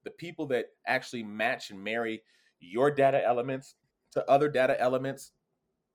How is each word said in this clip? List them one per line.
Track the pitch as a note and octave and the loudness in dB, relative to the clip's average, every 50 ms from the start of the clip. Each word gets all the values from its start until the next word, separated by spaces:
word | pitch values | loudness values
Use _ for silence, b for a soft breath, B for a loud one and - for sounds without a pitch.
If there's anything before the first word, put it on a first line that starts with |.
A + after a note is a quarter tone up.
| - | -16
the | G2+ | -16
people | - - E3 E3+ E3 - D#3 | -14 -14 -14 -12 -10 -8 -4
that | C#3 B2+ A#2 G#2+ - _ _ - | -2 -2 -2 -2 -4 _ _ -4
actually | - B2+ B2+ - - - A#2+ A2 | -2 -2 -2 -2 -6 -10 -10 -10
match | G#2 G#2 G#2+ A2 B2 C3 A#2 - - | -8 -4 -2 -2 -2 -2 -4 -8 -12
and | G#2 F#2+ G2 | -14 -10 -8
marry | G#2 A2+ A#2 A#2 A2+ A2+ A2 - b b b b b b b | -4 -4 -2 -2 -4 -6 -8 -10 b b b b b b b
your | F2 F2 F#2+ A#2 C#3 D3 | -14 -6 0 2 2 2
data | C#3+ C3+ C3+ C3+ C3+ C3+ F#2 | 4 4 4 4 4 4 2
elements | A2 B2 A#2+ B2 C3+ C3 C3 - - - _ _ _ _ _ _ _ - | 2 2 2 0 -4 -6 -8 -10 -14 -20 _ _ _ _ _ _ _ -6
the | C#3 - - | -2 2 4
other | C3+ C#3+ D3+ D3 | 4 6 4 4
data | C#3+ B2+ B2+ C3 C3 G#2+ | 2 2 2 2 2 2
elements, | A#2 B2+ C3 C3 C3+ C3+ C3+ - - - _ _ _ _ _ _ _ _ _ _ _ _ _ | 2 0 0 0 -2 -4 -8 -8 -12 -20 _ _ _ _ _ _ _ _ _ _ _ _ _